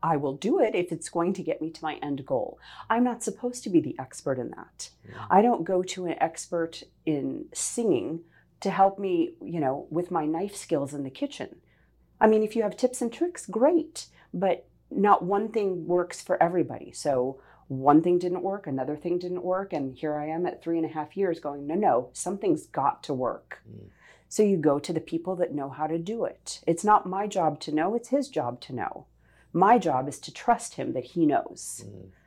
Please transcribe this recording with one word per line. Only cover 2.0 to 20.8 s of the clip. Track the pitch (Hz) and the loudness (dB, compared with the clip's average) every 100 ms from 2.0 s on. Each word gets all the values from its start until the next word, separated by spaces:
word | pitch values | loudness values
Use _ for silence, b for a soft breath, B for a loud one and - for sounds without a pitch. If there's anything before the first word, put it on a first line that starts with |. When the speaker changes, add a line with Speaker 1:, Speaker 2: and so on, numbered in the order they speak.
Speaker 1:
end | 143 143 135 | -6 -6 -2
goal. | 131 - - B B - | -4 -4 -10 B B -2
I'm | 233 | 2
not | 247 233 | 2 0
supposed | - 208 247 240 | -6 -6 -6 -6
to | 226 | 2
be | 175 | 2
the | 131 - | 2 -4
expert | 127 - 147 127 | -12 -8 -4 -4
in | 117 | -6
that. | - - - - _ - | -10 -16 -16 -18 _ -20
Speaker 2:
Yeah. | - - | -12 4
Speaker 1:
I | 185 | 6
don't | 240 233 | 6 4
go | 165 185 | 0 0
to | 180 185 175 | -2 -4 -6
an | - | 0
expert | 165 - - 170 165 - - _ - | -2 -2 -6 -4 -4 -6 -18 _ -4
in | 147 135 - - | -2 -2 -6 -10
singing | - - - 226 131 101 165 b b b _ | -8 -6 0 2 2 0 -6 b b b _
to | 202 | -2
help | 180 196 196 | 4 4 4
me, | 196 175 - - | 0 0 0 -4
you | - 170 | -6 -2
know, | 135 143 - | 0 0 -4
with | 160 175 | -4 -2
my | 170 151 | -2 -2
knife | 160 196 - | -2 -4 -8
skills | - 156 139 | -2 -2 -2
in | 143 | -6
the | 135 | -8
kitchen. | - 285 - 104 - _ _ _ _ _ - | -6 -8 -8 -14 -16 _ _ _ _ _ 4
I | 214 | 6
mean, | 220 | 6
if | 214 226 | 2 0
you | |
have | 208 - | -2 0
tips | 247 254 | 0 0
and | 240 | -4
tricks, | - 349 - - | -2 -4 -4 -6
great, | 214 277 349 311 - - b b | 2 4 4 0 -10 -16 b b
but | 180 190 - - _ - | -2 0 0 -6 _ -6
not | - 202 196 | 2 6 4
one | 175 202 220 | 4 0 0
thing | 220 196 180 160 | -2 -2 -2 0
works | 175 175 - | 0 0 -6
for | - 180 | -2 2
everybody. | 170 180 139 117 - | 4 2 -2 -4 -12
So | - 151 131 127 135 b b - | -6 0 0 0 -4 b b -8
one | 131 135 151 | 0 6 8
thing | 175 175 | 6 2
didn't | 175 170 | 0 -2
work, | 180 196 160 | -4 -6 -4
another | 131 127 151 | -4 -4 -4
thing | 175 175 | -4 -4
didn't | 175 180 | -4 -6
work, | 180 185 196 | -2 -2 -2
and | 156 135 131 | -4 -6 -6
here | 156 151 | -4 -4
I | 151 | -4
am | 160 | -4
at | 175 - | -4 -4
three | 165 | -2
and | 165 | -2